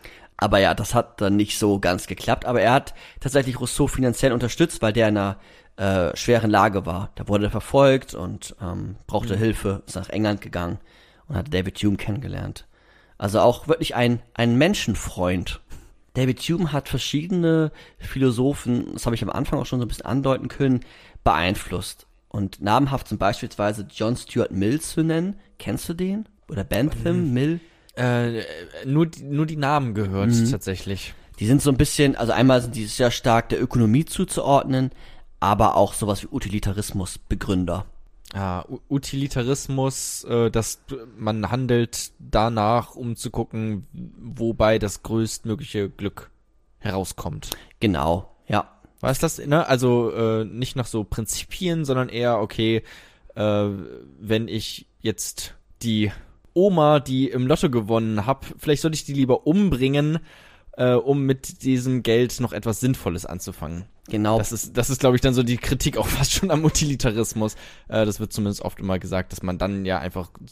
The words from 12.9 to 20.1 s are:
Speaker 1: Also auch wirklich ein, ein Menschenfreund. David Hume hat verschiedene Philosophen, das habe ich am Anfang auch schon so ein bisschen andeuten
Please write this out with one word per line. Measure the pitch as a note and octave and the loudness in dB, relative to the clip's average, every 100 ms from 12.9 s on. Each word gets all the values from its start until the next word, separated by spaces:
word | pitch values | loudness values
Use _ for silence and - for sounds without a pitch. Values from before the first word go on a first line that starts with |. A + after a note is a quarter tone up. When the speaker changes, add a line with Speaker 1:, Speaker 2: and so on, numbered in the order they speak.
| _ _ - | _ _ -6
Speaker 1:
Also | G2+ G2+ | 0 4
auch | G#2+ A#2+ D3 | 4 4 0
wirklich | D3 - A#2+ | 0 0 0
ein, | A#2+ A#2 - | 2 0 -4
ein | - A#2+ A#2+ | -2 2 4
Menschenfreund. | E3 G#3 - G2 - - F2+ F#2 G#2 - - - - _ _ | 4 2 -2 -4 -6 -4 -2 -2 -4 -10 -12 -18 -18 _ _
David | B2 C3 - | -2 0 0
Hume | - E3+ D#3+ | -2 -2 0
hat | C#3+ - | -4 -4
verschiedene | C3 - C#3+ E3+ F3+ E3 D#3+ D#3 - - _ | -4 -2 -4 -2 0 4 4 2 -4 -20 _
Philosophen, | - C3+ C3 A#2 C3 C#3+ A#2+ A#2+ G1+ | -8 2 2 4 0 0 -2 -2 -2
das | G1+ A#2+ | -6 -4
habe | A#2 | -2
ich | |
am | G#2 | -4
Anfang | - D3+ D3 | -4 -2 -4
auch | A#2 | -2
schon | B2+ | -4
so | A#2+ | -4
ein | |
bisschen | - | -6
andeuten | - | -2